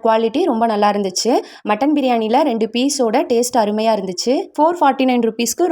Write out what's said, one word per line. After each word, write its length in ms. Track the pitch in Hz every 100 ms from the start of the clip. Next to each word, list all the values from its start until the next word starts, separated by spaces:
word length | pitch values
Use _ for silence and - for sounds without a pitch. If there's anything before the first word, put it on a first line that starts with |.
| 226
quality 360 | 220 226 277 349
ரொம்ப 140 | 226 233
நல்லா 160 | 208 208
இருந்துச்சு. 380 | 202 190 185 220 349 - - 208
மட்டன் 240 | 208 285 294
பிரியாணில 420 | 254 233 220 262 311
ரெண்டு 160 | 226 220
பீஸோட 460 | 240 277 - 226 254 349
டேஸ்ட் 280 | 233 240 247
அருமையா 300 | 208 214 226 208
இருந்துச்சு. 360 | 190 180 233 294 - -
ஃபோர் 220 | 320 349
ஃபார்ட்டி 260 | 285 269 262
நைன் 140 | 247 226
ருப்பீஸ்க்கு 380 | 226 233 - 349